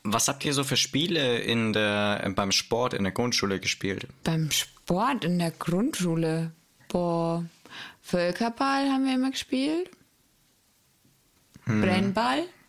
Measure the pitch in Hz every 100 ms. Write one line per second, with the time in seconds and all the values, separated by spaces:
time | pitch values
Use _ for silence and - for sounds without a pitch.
0 | - 117 - 139 156 139 139 127 - 135
1 | 170 165 135 117 107 117 110 107 107 104
2 | 104 104 - 98 101 95 - 117 123 -
3 | 98 90 120 117 101 95 95 - 98 98
4 | - - - 160 156 - - - - 175
5 | 233 262 - 175 170 160 - 175 254 -
6 | 180 165 165 160 165 160 _ _ - 180
7 | 175 170 165 165 170 - - - - -
8 | - 180 175 170 233 226 277 277 277 269
9 | 269 254 262 269 - 254 277 320 370 -
10 | _ _ _ _ _ _ _ _ _ _
11 | _ _ _ _ _ - - 110 185 185
12 | 196 196 240 269 349 -